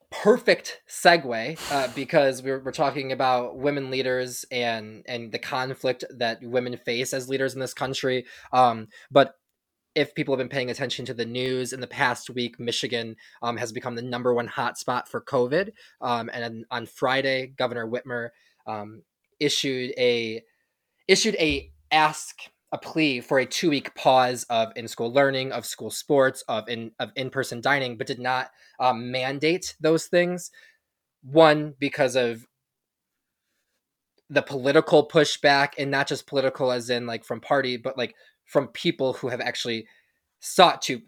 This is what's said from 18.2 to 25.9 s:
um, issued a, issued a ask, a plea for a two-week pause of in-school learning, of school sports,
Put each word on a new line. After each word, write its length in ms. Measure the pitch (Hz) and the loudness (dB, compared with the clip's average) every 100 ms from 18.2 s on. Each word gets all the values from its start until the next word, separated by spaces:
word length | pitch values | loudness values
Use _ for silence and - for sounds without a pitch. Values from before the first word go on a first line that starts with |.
| 117 - _ _ - | -8 -12 _ _ -10
um, 340 | 110 104 113 _ _ _ - | -10 -10 -16 _ _ _ -2
issued 560 | 147 - 143 127 127 131 | -2 0 -2 -2 -4 0
a, 460 | 123 120 113 110 - _ _ _ _ _ - | 2 2 -2 -6 -12 _ _ _ _ _ 2
issued 280 | 190 220 196 | 2 4 0
a 320 | 160 139 - - - | 0 0 -6 -18 0
ask, 480 | 156 151 - - - - _ _ | 4 4 0 -12 -16 -20 _ _
a 60 | 131 | -10
plea 440 | - 160 151 123 | -6 0 0 0
for 180 | - 139 | 0 0
a 60 | 127 | 0
two-week 500 | - 175 143 - - | 0 0 0 -2 -2
pause 480 | 147 131 127 123 - | 4 4 4 0 -2
of 240 | 117 113 120 | -2 -2 -4
in-school 380 | 113 - 117 | -10 -6 0
learning, 400 | 135 139 135 131 | 2 2 2 -4
of 120 | 117 - | -6 -8
school 240 | - | -10
sports, 540 | 110 | -10